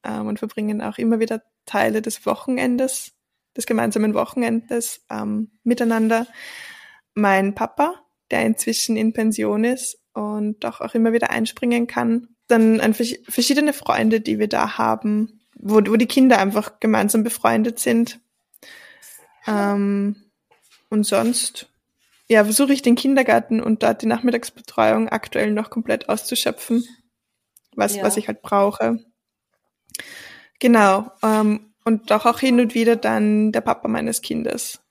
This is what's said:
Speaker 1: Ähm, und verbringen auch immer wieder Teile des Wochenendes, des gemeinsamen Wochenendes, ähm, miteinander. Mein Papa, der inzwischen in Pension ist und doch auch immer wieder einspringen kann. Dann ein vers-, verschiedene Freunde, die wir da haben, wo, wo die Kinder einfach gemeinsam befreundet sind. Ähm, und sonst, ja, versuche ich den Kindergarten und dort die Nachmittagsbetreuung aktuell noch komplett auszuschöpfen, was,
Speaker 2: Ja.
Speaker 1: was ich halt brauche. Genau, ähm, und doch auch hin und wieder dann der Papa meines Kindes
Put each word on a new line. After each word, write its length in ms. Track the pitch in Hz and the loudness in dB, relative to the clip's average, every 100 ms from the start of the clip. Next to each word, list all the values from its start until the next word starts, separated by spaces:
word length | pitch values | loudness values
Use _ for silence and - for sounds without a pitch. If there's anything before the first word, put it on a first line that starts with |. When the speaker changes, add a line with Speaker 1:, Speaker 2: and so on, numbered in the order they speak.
Speaker 1:
Ähm, 220 | - 214 214 | -8 -8 -6
und 140 | 208 | -6
verbringen 420 | 214 - 214 214 | -8 -6 -6 -6
auch 160 | 220 214 | -8 -4
immer 220 | 226 226 | -2 0
wieder 240 | 226 226 _ _ - | -2 -4 _ _ -6
Teile 340 | 202 220 220 | -2 0 0
des 240 | 220 - - | -6 -6 -6
Wochenendes, 880 | - - 247 254 247 262 - - _ _ _ _ - | -4 -4 -2 -2 0 -2 -4 -12 _ _ _ _ -12
des 120 | - | -4
gemeinsamen 480 | 220 226 214 214 208 | -2 0 0 0 0
Wochenendes, 920 | 226 262 233 226 226 240 233 - _ | -2 -4 -2 -4 -4 -6 -6 -12 _
ähm, 400 | 214 208 214 220 _ | -10 -6 -6 -8 _
miteinander. 640 | 233 240 233 226 220 226 240 - - - - - - _ _ | -2 0 0 0 2 0 -2 -12 -20 -18 -20 -20 -20 _ _
Mein 400 | - 208 190 196 | -2 2 2 2
Papa, 400 | 202 - - 302 - _ _ _ | -2 -6 -2 -2 -2 _ _ _
der 120 | - | -2
inzwischen 540 | 226 220 - 226 - 220 | 0 0 -2 -4 -2 -2
in 160 | 220 | -2
Pension 500 | 226 220 214 214 208 | 0 -2 0 -2 0
ist 360 | 233 254 - - _ 220 | 0 -2 -8 -14 _ -10
und 480 | 214 214 208 214 | -8 -4 -6 -6
doch 160 | 233 - | -8 -8
auch 120 | 233 | -6
immer 180 | 233 226 | 0 2
wieder 200 | 233 233 | 2 0
einspringen 560 | 233 226 - 240 240 240 | -2 -4 -4 -2 0 -2
kann. 400 | - 233 233 240 _ _ | -2 -2 -2 -4 _ _
Dann 320 | 233 220 220 | 4 6 4
ein 120 | 226 | 2
vers-, 220 | 214 240 - - | 0 -4 -6 -6
verschiedene 460 | - 240 277 302 | -2 0 2 0
Freunde, 480 | 285 - - 220 220 | -2 -2 0 2 2
die 160 | 220 214 | 0 -2
wir 100 | 214 | 0
da 300 | - 220 - | 0 -2 0
haben, 600 | 220 220 214 214 220 _ _ - | 0 0 -2 -2 -4 _ _ -12
wo, 200 | 196 214 | 2 2
wo 200 | 196 220 | 4 2
die 100 | 240 | 2
Kinder 320 | 277 262 220 | 4 6 6
einfach 420 | 196 208 208 _ | 4 0 -4 _
gemeinsam 440 | 226 214 208 226 | 0 2 2 0
befreundet 560 | 226 - 220 226 226 233 | 0 0 2 2 0 -2
sind. 400 | 254 226 233 - _ _ _ _ - - - - - - _ _ - | 0 2 0 -6 _ _ _ _ -20 -20 -20 -20 -20 -20 _ _ -4
Ähm, 680 | 208 202 202 202 202 202 202 _ _ _ _ _ _ _ | 0 0 0 0 0 -2 -4 _ _ _ _ _ _ _
und 120 | 214 | -2
sonst, 640 | 208 196 226 247 - - - _ _ _ _ _ _ | 2 2 0 -2 -4 -10 -20 _ _ _ _ _ _
ja, 160 | 220 | 4
versuche 300 | 208 220 277 | 4 2 2
ich 100 | 277 | 2
den 100 | 247 240 | 4 2
Kindergarten 640 | 269 269 247 233 - 220 | 2 2 4 2 2 -2
und 220 | - 220 | 0 0
dort 220 | 226 220 | 0 0
die 20 | 220 | -2
Nachmittagsbetreuung 1040 | 233 247 240 - - - - 220 220 220 | 0 0 -2 -6 -18 -8 2 2 2 0
aktuell 400 | 220 - - 214 | -4 -4 -2 -2
noch 200 | 208 220 | -2 -4
komplett 380 | 233 - 220 - | -8 -4 -4 -2
auszuschöpfen, 720 | 220 - 247 - - - 240 240 - _ _ _ _ _ _ _ - | -6 -4 -4 -4 -6 -2 -2 -2 -14 _ _ _ _ _ _ _ -4
was, 200 | 104 202 | -2 0
Speaker 2:
Ja. 80 | |
Speaker 1:
was 140 | 196 208 | -2 -2
ich 100 | 214 | -4
halt 160 | 208 | -12
brauche. 560 | - 202 202 208 226 233 _ _ _ _ _ _ _ _ _ - - - - - _ _ | -2 0 2 0 -2 -2 _ _ _ _ _ _ _ _ _ -16 -16 -20 -20 -20 _ _
Genau, 520 | 247 233 202 190 226 _ | 2 6 6 4 -2 _
ähm, 500 | 220 220 214 214 _ _ | 0 2 2 0 _ _
und 280 | 233 220 - | -2 -2 0
doch 140 | 214 233 | 2 2
auch 140 | 233 | 2
hin 200 | 262 240 | 2 4
und 160 | 233 233 | 2 2
wieder 200 | 233 233 | 2 2
dann 560 | 220 220 214 214 214 | 0 2 2 2 2
der 100 | 220 | 0
Papa 260 | 214 - 220 | -2 -2 -2
meines 320 | 226 226 220 | -2 -4 -6
Kindes 580 | - - - - - - _ | -6 -6 -4 -6 -8 -14 _